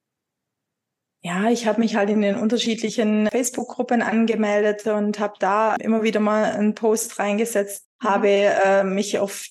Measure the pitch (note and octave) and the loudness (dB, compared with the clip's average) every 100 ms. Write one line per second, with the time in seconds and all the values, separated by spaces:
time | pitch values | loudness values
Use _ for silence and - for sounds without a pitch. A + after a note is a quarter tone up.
0 | _ _ _ _ _ _ _ _ _ _ | _ _ _ _ _ _ _ _ _ _
1 | _ _ E3+ F3+ G#3+ A#3+ A3+ G#3+ A3+ A3 | _ _ -8 -2 0 0 0 0 0 0
2 | G3+ G#3+ G3+ G3+ A3 A#3 - A3+ A3 G#3 | 0 2 0 0 0 -2 -2 -4 -4 -2
3 | G#3+ G#3+ G#3+ A#3 C4+ - A#3+ - A#3+ A#3+ | 0 0 0 0 -2 -4 -8 -6 -2 -2
4 | - G#3+ A3+ G#3+ G#3+ G#3 G#3+ G#3 A3 G#3+ | 0 0 2 2 0 2 0 0 -2 -2
5 | G#3 G3+ G#3 G#3 F#3 G3+ A3 - G#3 A3 | -2 -2 -4 -2 -2 2 0 0 0 0
6 | A3 G#3+ G#3+ G#3+ G#3 - G#3 G#3 A3+ A3 | 2 0 2 2 0 0 0 0 0 0
7 | - - G3+ G3+ A3+ G#3 G3+ - - _ | -2 -4 -2 -2 -2 -2 -4 -6 -16 _
8 | - G3+ G3+ G3+ G3+ - G3 G3 G3 F#3+ | 0 2 4 4 4 4 4 4 2 0
9 | G3+ - G3 - - | -2 -2 -2 -6 -14